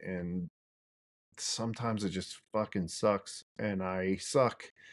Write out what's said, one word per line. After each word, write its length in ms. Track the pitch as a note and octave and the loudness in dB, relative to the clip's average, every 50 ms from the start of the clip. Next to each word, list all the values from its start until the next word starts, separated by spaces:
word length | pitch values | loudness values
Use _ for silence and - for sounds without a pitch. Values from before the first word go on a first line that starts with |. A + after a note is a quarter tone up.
| - | -8
and 460 | F#2 F#2 F2+ F2 F2 F2 F#2 F2 E2 - _ _ _ _ _ _ _ _ _ _ _ _ _ _ _ _ | -6 -6 -4 -4 -4 -4 -4 -4 -6 -10 _ _ _ _ _ _ _ _ _ _ _ _ _ _ _ _
sometimes 680 | - - - - - A2+ A#2 A2 - A#2+ A#2 A2 G#2 G2+ | -8 -6 -4 -2 -2 -2 -2 -2 -2 0 0 0 0 0
it 60 | F#2+ | -2
just 320 | E2+ F#2 F#2 - - - - _ - | -2 -2 -4 -6 -10 -14 -12 _ 0
fucking 360 | G#2+ G#2+ - - G2+ F2+ E2 | 0 0 0 0 -2 -2 -2
sucks, 560 | - - - G#2+ G#2 G2 - - - - - _ _ | -2 2 4 4 4 4 2 -4 -12 -14 -16 _ _
and 240 | - A2 G#2+ G2 F#2+ | -4 -2 0 0 0
I 360 | F#2 F#2 F#2 F#2 F#2 F#2+ G2 | 0 0 0 0 2 2 2
suck, 480 | F#2+ - - - C#3 C3 A#2 - - - - - - - - | 0 0 2 4 6 6 6 4 0 -8 -16 -18 -20 -20 -20